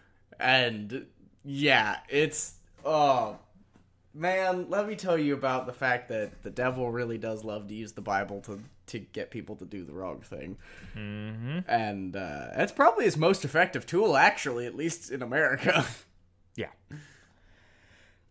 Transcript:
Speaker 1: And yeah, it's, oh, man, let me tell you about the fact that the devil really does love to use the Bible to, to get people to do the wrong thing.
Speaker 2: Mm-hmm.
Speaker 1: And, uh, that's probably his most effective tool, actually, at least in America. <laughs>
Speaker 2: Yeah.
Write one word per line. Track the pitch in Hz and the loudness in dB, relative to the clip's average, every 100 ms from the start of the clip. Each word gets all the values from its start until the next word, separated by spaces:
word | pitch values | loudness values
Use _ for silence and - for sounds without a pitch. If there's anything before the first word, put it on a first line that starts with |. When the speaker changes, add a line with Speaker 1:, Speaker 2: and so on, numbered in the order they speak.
| _ _ _ - | _ _ _ -2
Speaker 1:
And | 127 131 123 110 104 127 - _ - _ | 2 4 2 -2 -8 -10 -12 _ -20 _
yeah, | 143 139 143 127 107 95 - | -10 0 4 6 4 -2 -2
it's, | 139 156 - - - - - | 0 2 -2 -8 -10 -20 -8
oh, | 143 156 143 127 107 - _ - _ _ _ _ _ | 0 4 6 4 2 -4 _ -20 _ _ _ _ _
man, | 147 175 185 185 180 175 | -4 0 2 2 0 0
let | 190 208 | -2 -2
me | 214 | -2
tell | 190 165 | 0 2
you | 147 | 2
about | 135 135 131 | 0 0 -2
the | 127 | -4
fact | - 131 123 - | -2 0 0 -2
that | 110 104 - | -4 -4 -8
the | 104 | -10
devil | 120 127 127 123 | -2 -2 0 -2
really | 117 120 113 | -2 -4 -4
does | 113 110 | -6 -6
love | 110 107 101 | -6 -8 -8
to | |
use | 107 107 | -10 -10
the | 107 | -8
Bible | 104 98 98 101 | 0 0 0 -6
to, | - 101 120 - - | -10 -12 -14 -20 -12
to | 113 | -12
get | 92 107 - | -10 -10 -8
people | 117 95 101 | -10 -10 -12
to | |
do | 90 98 | -12 -12
the | 78 | -10
wrong | 80 92 67 | -8 -8 -10
thing. | - 73 73 - - - - | -12 -12 -10 -12 -16 -18 -14
Speaker 2:
Mm-hmm. | - 104 104 107 110 120 165 185 | -10 -10 -8 -8 -8 -6 -4 0
Speaker 1:
And, | 117 107 101 92 | 0 0 -4 -6
uh, | 95 87 73 62 | -6 -6 -8 -6
that's | - 185 | -2 0
probably | - - 302 226 | 6 6 6 4
his | 151 | 4
most | 165 190 143 | 4 4 2
effective | 156 180 123 - | 2 2 0 -2
tool, | 170 214 139 | 2 4 8
actually, | 180 - 147 120 120 | 6 4 -2 -4 -4
at | |
least | 104 165 - - | -4 -4 -4 -8
in | 127 | -6
America. | 120 139 147 135 - 160 - | -2 2 2 2 2 2 2
<laughs> | - - _ _ _ _ | -6 -18 _ _ _ _
Speaker 2:
Yeah. | - 90 - - 151 - - _ _ _ _ _ _ _ - _ _ _ | -10 -10 -12 -18 -18 -18 -20 _ _ _ _ _ _ _ -20 _ _ _